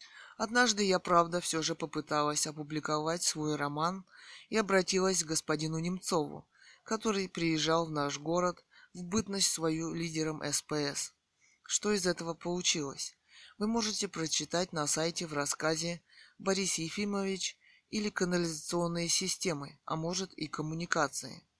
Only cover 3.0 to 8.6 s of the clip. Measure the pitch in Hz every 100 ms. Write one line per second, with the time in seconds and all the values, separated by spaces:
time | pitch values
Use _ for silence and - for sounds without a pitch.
3 | 156 175 - 160 151 147 143 147 165 190
4 | - - - - - 214 196 190 185 190
5 | 185 185 156 160 - 156 156 160 170 180
6 | - 175 147 151 - _ - - - 220
7 | 220 196 185 - 170 156 151 165 165 151
8 | 143 143 147 175 180 175